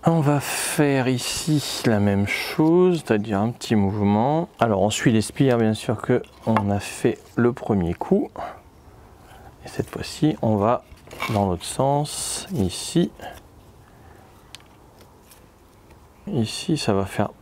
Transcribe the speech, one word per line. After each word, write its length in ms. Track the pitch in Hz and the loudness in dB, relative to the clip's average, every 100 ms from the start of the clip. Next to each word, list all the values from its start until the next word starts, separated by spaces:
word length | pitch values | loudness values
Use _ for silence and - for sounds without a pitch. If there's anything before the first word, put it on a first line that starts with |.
| - | 2
On 120 | 165 | 2
va 180 | 143 147 | 2 2
faire 680 | - - - - 147 135 127 | -2 -6 -4 0 2 4 2
ici 720 | 127 - - - 151 - - | 0 -2 -6 0 0 -2 -2
la 140 | 131 107 | 2 4
même 300 | 101 98 101 | 4 2 0
chose, 720 | - - - 160 170 180 170 | -4 -6 2 4 6 4 2
c'est-à-dire 360 | - 110 110 98 | 0 0 2 0
un 100 | 107 | 0
petit 240 | 120 - | -4 0
mouvement. 760 | 110 98 104 101 104 123 156 175 - | 2 2 2 2 2 2 0 -4 -2
Alors 220 | 117 98 | 0 2
on 80 | 101 | 2
suit 200 | - - | 2 2
les 100 | 110 | 2
spires 380 | 104 - 135 120 | 0 0 2 4
bien 160 | 110 | 2
sûr 260 | 110 - 110 | 0 -4 -6
que 220 | - 123 - - - | 0 0 -2 -10 -2
on 240 | 107 101 | 0 0
a 80 | 101 | -2
fait 400 | - - 123 110 - | -4 -4 -2 -2 -8
le 180 | - 120 | 0 0
premier 400 | 127 - 104 85 | 0 -2 0 0
coup. 380 | 85 - 196 - - - - - - - - - - - - - - | -4 0 0 0 -8 -12 -12 -20 -20 -20 -20 -20 -20 -20 -20 -20 -20
Et 40 | - | -12
cette 220 | - - | -8 -6
fois-ci 460 | - - - 151 - | -8 -10 0 0 2
on 140 | 113 107 | 0 2
va 280 | 104 123 - - - - - | 2 0 -4 -20 -20 -12 -2
dans 140 | 107 98 | 0 0
l'autre 160 | 87 | -2
sens, 840 | - - 135 143 147 - - - - | -6 -2 0 0 -2 -6 -8 -8 -6
ici. 560 | 175 95 - - 175 175 - - - - - - - - - - - - - - - - - - - - - - - - _ _ - - - - - - | -2 -2 -2 -2 0 0 -4 -18 -18 -20 -20 -20 -20 -20 -20 -20 -20 -20 -20 -20 -20 -20 -20 -20 -20 -20 -20 -20 -20 -20 _ _ -20 -20 -20 -20 -20 -6
Ici 500 | 175 107 - - 151 | -2 -2 -4 -4 -2
ça 140 | - | 0
va 120 | 98 | 0
faire 260 | 98 - 104 - | 0 -2 -4 -4